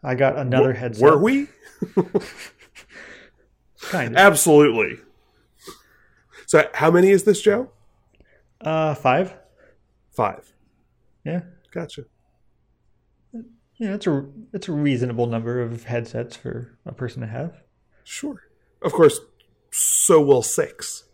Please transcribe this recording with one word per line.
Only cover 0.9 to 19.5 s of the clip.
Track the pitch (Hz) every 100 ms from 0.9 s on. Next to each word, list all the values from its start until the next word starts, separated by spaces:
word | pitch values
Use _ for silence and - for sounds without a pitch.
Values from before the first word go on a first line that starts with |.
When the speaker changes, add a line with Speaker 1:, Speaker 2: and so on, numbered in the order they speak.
| 107
Speaker 2:
were | 135 151
we? | 208 269 285 _ - _ - -
<laughs> | 180 196 - - - _ _ - - - - - - _ _ _ _ _
Speaker 1:
Kind | - 180 120 120
of. |
Speaker 2:
Absolutely. | 202 160 170 147 147 113 90 64 _ _ _ _ _ _ - - _ _ _ _ _ - -
So | 156 -
how | - 156
many | 175 190
is | 196
this, | 196 202
Joe? | 214 208 262 _ _ _ _ _ _ _ _ _
Speaker 1:
Uh, | - 160 156 147
five. | 135 131 185 - _ _ _ _ _ _ _
Speaker 2:
Five. | - 104 - _ _ _ _ _ _ _ _
Speaker 1:
Yeah. | 151 175 - _ _
Speaker 2:
Gotcha. | 170 170 - 123 _ _ _ _ _ _ _ _ _ _ _ _ 233 226 _ _ _
Speaker 1:
Yeah, | 220 196
it's | 190
a, | 139 135 - -
it's | 196 185
a |
reasonable | 147 147 127 127 117 120
number | 117 113 123
of | 120 117
headsets | - 120 117 120 120 -
for | 127 117 120 _ -
a |
person | - 123 127
to | 113
have. | 120 165 - _ _ _ _
Speaker 2:
Sure. | - - 294 220 _ _ _ _
Of | 165
course, | - 156 - - _ _